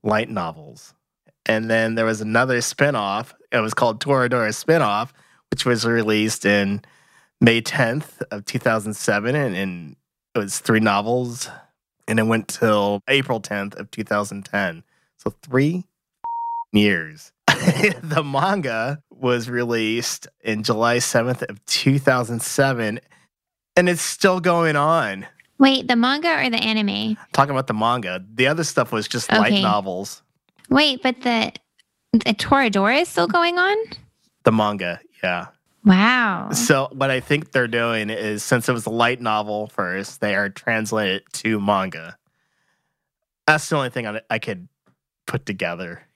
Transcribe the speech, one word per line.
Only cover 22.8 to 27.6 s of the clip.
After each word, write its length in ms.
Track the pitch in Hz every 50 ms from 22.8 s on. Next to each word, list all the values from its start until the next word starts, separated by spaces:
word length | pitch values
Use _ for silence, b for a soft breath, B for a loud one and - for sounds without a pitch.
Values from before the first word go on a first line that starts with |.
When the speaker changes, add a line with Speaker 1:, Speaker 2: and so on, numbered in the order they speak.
| 113 107 107 123 _ b b b b b _ _ _ _ _ _ _ _ _
Speaker 1:
and 120 | 175 175 180
it's 140 | 175 156
still 360 | - - - - - 196 185 180
going 360 | 165 185 170 170 165 160 151
on. 500 | 147 143 156 165 165 127 104 98 95 - - _ _ _ _ _ -
Speaker 2:
Wait, 300 | 269 269 269 262 254 247
the 80 | 247
manga 320 | 233 233 254 277 294 320 339 320 - -
or 60 | 254
the 80 | 226 226
anime? 540 | - 220 220 220 208 202 202 202 220 220 220 - - _
Speaker 1:
Talking 200 | - - 139 143
about 140 | 139 131